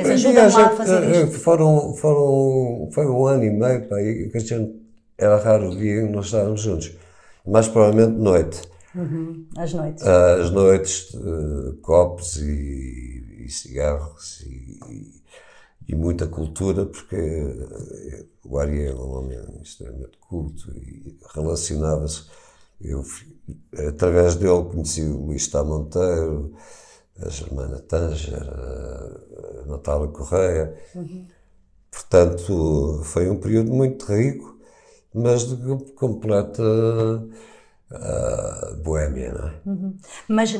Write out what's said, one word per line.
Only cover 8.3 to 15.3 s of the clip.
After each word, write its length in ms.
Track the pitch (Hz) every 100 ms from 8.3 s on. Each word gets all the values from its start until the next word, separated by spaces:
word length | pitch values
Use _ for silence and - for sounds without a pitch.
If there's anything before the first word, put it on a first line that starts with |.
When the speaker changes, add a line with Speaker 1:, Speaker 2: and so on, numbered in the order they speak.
| 90 80 - - - _
Speaker 2:
Uhum, 520 | 180 160 160 160 165 - 156
às 160 | 170
noites. 320 | 160 151 156 -
Speaker 1:
Às 440 | 90 90 90 85
noites, 600 | 98 95 95 - - -
eh, 580 | 58 80 80 76 71 64 -
copos 540 | - 82 90 87 - 76
e, 1040 | 73 73 71 67 65 60 62 64 58 50
e 40 | 62
cigarros 880 | - - 64 73 73 76 - - -
e, 360 | 71 64 62 - -
e, 340 | 53 52 - _